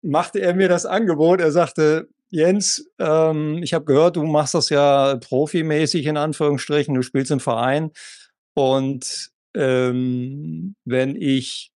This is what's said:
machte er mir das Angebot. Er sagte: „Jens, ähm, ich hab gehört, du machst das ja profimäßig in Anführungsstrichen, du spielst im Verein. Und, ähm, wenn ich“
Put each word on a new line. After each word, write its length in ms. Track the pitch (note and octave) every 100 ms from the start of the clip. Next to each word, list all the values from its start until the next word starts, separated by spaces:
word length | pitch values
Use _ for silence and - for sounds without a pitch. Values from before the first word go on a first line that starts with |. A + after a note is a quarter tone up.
machte 380 | E3 C#3+ F3+ G3+
er 140 | F#3+ F3+
mir 140 | F#3+
das 160 | F3 -
Angebot. 560 | F#3+ A3+ D#3 D#3+ F#3
Er 100 | D#3+
sagte: 580 | D3+ E3+ - D#3 D#3 - _ _
„Jens, 600 | E3+ E3 G3 G3 - - _
ähm, 600 | E3+ D#3 D#3+ D#3 D3+ D#3
ich 100 | E3
hab 120 | E3 D3+
gehört, 300 | C#3 E3+ F3
du 80 |
machst 300 | D#3 D3+ D3
das 160 | F3 -
ja 480 | C#3+ C#3+ C#3 C#3 C3+
profimäßig 880 | - C3 D3+ F3 D#3+ D3+ D#3 F3 C#3+
in 120 | D3+
Anführungsstrichen, 800 | D#3 D3+ D3 C#3+ - D3 C#3+ C3
du 60 |
spielst 280 | B2 C3+ C3
im 80 | C#3+
Verein. 520 | - A2+ A#2+ C#3+ D#3+ - - - - _ _ -
Und, 760 | C3 C3+ C3+ C#3 - - - _ _ -
ähm, 1200 | C3+ B2+ B2+ B2+ B2+ B2 B2+ C#3 D#3 D#3+ F3+ G3+ -
wenn 300 | B2+ C3 D3+
ich“ 560 | D3 C3+ B2 - -